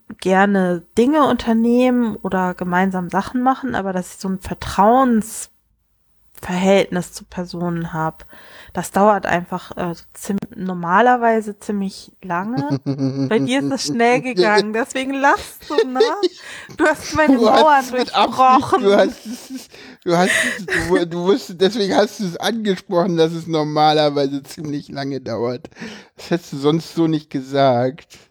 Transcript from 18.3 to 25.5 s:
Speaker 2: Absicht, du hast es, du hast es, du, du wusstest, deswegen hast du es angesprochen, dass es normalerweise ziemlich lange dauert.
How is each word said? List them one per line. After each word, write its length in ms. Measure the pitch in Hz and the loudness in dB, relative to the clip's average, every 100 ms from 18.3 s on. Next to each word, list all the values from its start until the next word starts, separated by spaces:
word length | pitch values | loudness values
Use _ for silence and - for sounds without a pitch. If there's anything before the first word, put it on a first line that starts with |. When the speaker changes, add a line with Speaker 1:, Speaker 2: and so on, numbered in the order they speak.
| 226 262 262 - 381 196 | 4 6 6 4 0 4
Speaker 2:
Absicht, 0 | |
du 100 | 202 | 4
hast 300 | 196 - 214 | 2 -2 -14
es, 440 | 247 - 262 - - - - | -14 -14 -16 -16 -20 -20 -10
du 140 | 185 170 | -2 2
hast 140 | 185 - - - | 2 2 -2 -4
es, 60 | 180 | -4
du, 360 | 180 165 185 175 | -4 0 0 0
du 140 | 175 | -2
wusstest, 380 | 180 226 - 170 | 0 0 -2 -2
deswegen 340 | 214 220 196 - | 0 0 0 0
hast 240 | 214 - | 0 -2
du 60 | 190 | -8
es 120 | 165 | -4
angesprochen, 760 | 190 226 208 185 - 175 175 170 | -4 -2 -2 -4 -2 0 0 2
dass 140 | 160 | 0
es 140 | 165 165 | -2 -4
normalerweise 960 | 160 151 151 151 151 151 143 139 139 | -2 0 2 2 4 2 2 -2 -4
ziemlich 460 | 139 - 151 143 - | -10 -14 -10 -10 -10
lange 320 | 143 139 135 | -10 -8 -8
dauert. 480 | 123 113 120 | -8 -6 -4